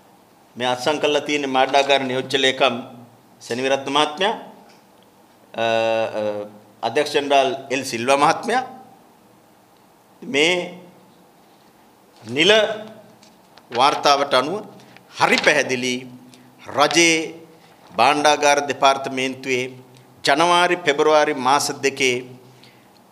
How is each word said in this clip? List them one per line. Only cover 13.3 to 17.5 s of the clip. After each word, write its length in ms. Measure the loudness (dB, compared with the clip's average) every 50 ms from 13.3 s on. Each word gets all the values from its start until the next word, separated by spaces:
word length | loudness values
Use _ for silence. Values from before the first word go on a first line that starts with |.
| _ _ _ _ _ -20 _
වාර්තාවට 640 | -8 0 2 2 2 2 2 2 2 2 2 0 0 0
අනුව 240 | 0 0 -2 -6 -10 -10 -14 -20 -20 -20 -20 -20 -20 _ _ -4
හරි 220 | -2 0 0 2
පැහැදිලි 560 | 2 2 2 2 2 0 -2 -4 -4 -2 -4 -4 -6 -8 -14 -20 -20 -20 -20 -20 -20 -20 -20 _ _ -18
රජයේ 500 | -8 0 0 0 2 4 4 4 4 2 0 -2 -6 -12 -16 -20 -20